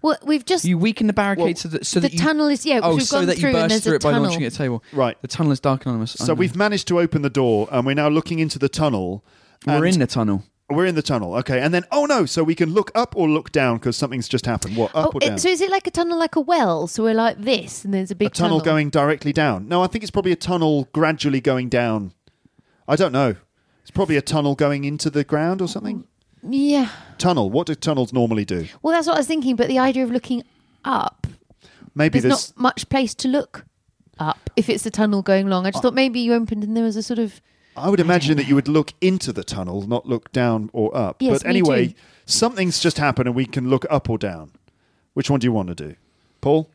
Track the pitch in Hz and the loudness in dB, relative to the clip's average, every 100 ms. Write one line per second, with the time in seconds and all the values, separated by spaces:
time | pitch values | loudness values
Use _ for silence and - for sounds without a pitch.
0 | 311 294 269 302 240 359 165 175 208 214 | 0 -2 0 -2 0 -2 0 0 0 2
1 | 220 208 202 196 170 175 170 156 - 185 | 0 2 0 2 0 0 -4 -6 -2 0
2 | 170 165 175 302 302 285 302 262 170 156 | 0 0 0 2 2 0 0 2 2 2
3 | 254 - - - 170 - 220 220 214 151 | 2 0 0 2 2 2 2 2 2 2
4 | 147 147 143 165 131 - 139 117 - 147 | 2 2 2 0 -4 -2 -4 -4 -6 0
5 | 127 - 131 - 160 139 143 131 - 117 | 0 0 -10 -2 0 2 2 0 -2 -4
6 | 113 - 123 156 180 170 208 202 - 175 | -4 -4 -2 0 0 0 0 0 0 2
7 | 170 160 143 139 127 110 107 127 127 139 | 2 0 0 0 2 2 2 0 0 2
8 | 151 151 - 165 160 135 135 - 151 113 | 2 2 0 -2 -2 0 -2 0 0 0
9 | 90 98 _ _ _ _ - 143 165 185 | -4 -8 _ _ _ _ -2 2 4 2
10 | 127 - 110 98 - _ _ 143 185 160 | 2 0 0 -2 -4 _ _ 0 0 0
11 | - 131 92 101 127 127 143 175 180 285 | -2 -2 -2 -4 -2 0 2 0 0 -2
12 | 294 269 156 - 160 165 165 185 196 220 | 2 2 0 0 0 2 2 0 0 -2
13 | 240 - 160 151 - 156 131 113 123 117 | -2 0 0 0 0 0 2 0 -2 -2
14 | 139 127 113 123 - 113 - 110 110 160 | -4 -4 -2 -2 -2 -4 -4 -2 -2 0
15 | 156 - 285 202 330 359 370 381 370 339 | -2 0 -2 0 -2 0 0 -2 -2 -4
16 | 339 339 330 - 277 339 220 165 170 - | -2 0 -2 -2 0 2 2 0 -4 -2
17 | 220 220 233 - 208 233 170 - 196 196 | 0 2 0 -2 -2 -2 -2 -12 -6 -4
18 | 190 185 208 - 175 160 156 156 147 151 | -4 -2 -4 0 2 2 2 2 2 2
19 | 143 151 151 147 151 101 104 175 185 233 | 2 0 0 0 0 0 -2 0 0 -2
20 | 208 - 180 170 - 180 160 147 131 151 | -6 -4 0 -2 -2 0 2 0 0 0
21 | 156 156 151 135 123 127 127 123 120 110 | 0 2 0 0 2 0 0 0 2 0
22 | 95 _ _ _ _ _ _ _ - 156 | -4 _ _ _ _ _ _ _ -2 0
23 | 180 127 135 95 _ _ _ _ - - | 2 2 0 -2 _ _ _ _ -10 -4
24 | 185 147 - 156 143 139 147 143 139 147 | 0 0 0 0 0 2 0 0 -4 -4
25 | 160 147 143 151 160 190 180 196 208 240 | -2 -2 0 0 0 -2 -4 -6 -8 -8
26 | - _ _ _ - 269 285 285 233 - | -10 _ _ _ -6 0 2 2 0 -4
27 | - - 175 165 101 120 170 156 - 147 | -20 -2 0 2 0 0 -2 -4 -2 0
28 | 123 127 120 110 101 90 82 - - 339 | 0 2 2 0 -2 -4 -6 -6 0 0
29 | 311 320 285 320 262 240 240 262 254 262 | 2 0 0 -2 -2 0 0 2 2 2
30 | 254 240 - 240 - _ _ _ - 262 | 0 -2 -4 -6 -6 _ _ _ -4 -2
31 | - _ - - _ _ _ _ - - | -4 _ -12 -12 _ _ _ _ -16 0
32 | 151 - 120 269 - - 254 - - 269 | 2 2 2 0 -2 -2 -2 -2 -4 -2
33 | 240 - 262 269 - - - _ _ _ | -2 -4 -2 -2 -2 -12 -20 _ _ _
34 | _ - 156 - - - - - 220 - | _ -8 -6 -4 -4 -2 0 -2 -4 -2
35 | 214 202 190 196 196 185 185 196 247 254 | 0 0 2 2 2 0 0 0 0 2
36 | 269 240 233 233 226 214 208 220 226 214 | 0 0 0 0 0 -4 -4 -2 -2 -2
37 | 214 233 220 - _ _ _ - 151 202 | -4 -2 -4 -6 _ _ _ -6 0 2
38 | 170 180 143 151 127 139 139 156 147 - | 4 4 4 2 4 2 4 2 0 0
39 | 185 185 - 98 90 101 90 95 101 120 | 0 0 -2 -6 -6 -8 -6 -6 -2 -4
40 | - 120 - 131 120 113 107 120 107 - | -2 -4 -2 0 2 0 -2 -2 -2 0
41 | 101 - 262 135 - 190 170 131 87 - | -4 -2 0 0 0 2 4 4 2 -2
42 | - _ - - 226 233 185 170 175 - | -20 _ -4 0 0 2 -2 2 0 2
43 | 147 131 123 123 131 - 127 131 - 143 | 0 2 0 0 -2 -2 0 0 2 -2
44 | - 110 101 85 78 _ _ _ _ _ | 0 -4 -4 -8 -14 _ _ _ _ _
45 | _ - 139 143 120 110 92 85 76 78 | _ -6 0 0 2 0 -2 -8 -12 -16
46 | _ _ _ _ - 156 160 | _ _ _ _ 0 2 0